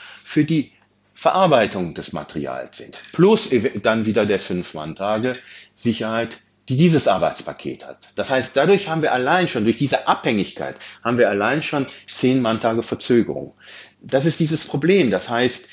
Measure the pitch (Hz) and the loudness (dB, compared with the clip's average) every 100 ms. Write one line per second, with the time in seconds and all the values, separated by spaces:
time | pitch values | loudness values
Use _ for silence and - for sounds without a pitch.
0 | - - - 151 147 160 123 _ _ _ | -20 -18 -4 0 2 0 -2 _ _ _
1 | _ - 156 185 185 127 101 101 85 73 | _ -2 0 4 4 6 4 0 -6 -6
2 | - 78 73 78 67 64 - - - - | -8 -8 -8 -8 -8 -8 -10 -14 -14 -18
3 | - - 190 220 - 123 127 107 113 113 | -8 4 6 6 4 2 0 -2 0 0
4 | 107 107 104 98 - 90 - 80 78 80 | 2 2 2 0 -2 -6 -6 -10 -12 -6
5 | 98 110 127 123 - - - - 117 110 | -4 -2 -2 -6 -12 -20 -16 -4 -2 0
6 | 110 113 117 - _ _ - 127 175 156 | -2 -2 -4 -8 _ _ -4 4 4 4
7 | 117 92 80 - - - 73 - - - | 2 2 0 -2 -8 -10 -10 -10 -14 -18
8 | - - 98 131 - 135 160 202 160 160 | -14 -6 -2 -2 0 0 4 2 2 -2
9 | 151 127 131 180 170 123 107 117 143 135 | 0 0 2 2 2 0 0 2 0 0
10 | - 202 151 107 90 - 67 - - - | 0 0 0 0 -2 -6 -10 -10 -18 -6
11 | 117 123 104 101 107 151 - 147 135 - | -2 2 2 2 0 0 -2 -4 -4 -8
12 | - - 127 131 113 110 117 113 - - | -10 0 2 2 2 0 0 -2 -4 -4
13 | - 120 92 71 69 _ - - - _ | 2 2 2 -4 -10 _ -20 -20 -20 _
14 | - 135 160 - 156 160 - 143 175 196 | -4 0 0 0 0 0 -2 -2 2 2
15 | 127 92 - 120 123 - - | 2 0 -2 0 0 0 -8